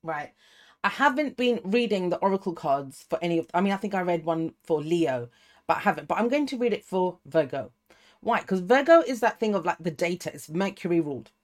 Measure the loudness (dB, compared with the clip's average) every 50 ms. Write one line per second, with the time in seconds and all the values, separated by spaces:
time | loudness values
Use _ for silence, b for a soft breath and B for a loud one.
0 | -6 -6 -6 -6 -6 -10 _ b b b b b b b b b -4 -4 0 4
1 | 2 4 4 2 -2 -2 -2 0 0 0 0 0 -2 0 2 2 2 2 0 0
2 | 0 0 0 2 2 0 0 0 -2 -4 -8 -4 0 0 0 0 -2 -8 -14 -20
3 | -8 _ -6 -2 -2 0 0 0 -2 0 0 0 2 2 0 -2 -4 -4 -2 -2
4 | 0 0 -2 -2 -2 -2 -2 -2 -2 -6 -8 _ _ -2 -2 -2 0 0 0 2
5 | 2 0 0 -4 -6 -10 b b b b b b b -4 -4 0 0 -2 -2 -2
6 | -4 -4 -2 0 0 0 0 0 0 -2 -2 -2 0 0 0 -2 -6 -4 -2 0
7 | 0 0 -2 _ _ -2 0 0 0 0 -4 -8 -10 -10 _ _ _ _ b b
8 | b b b b -2 -2 -2 -2 0 -2 -2 -2 2 4 4 4 8 8 8 8
9 | 8 4 -2 0 0 0 0 0 -2 0 0 0 0 -2 -4 -2 -4 -6 -4 -2
10 | -2 -2 -2 -4 -6 -10 -10 -10 -16 -8 -4 -2 -2 -2 -4 -6 -4 0 0 0
11 | 0 -2 -6 -10 -12 -16 _ _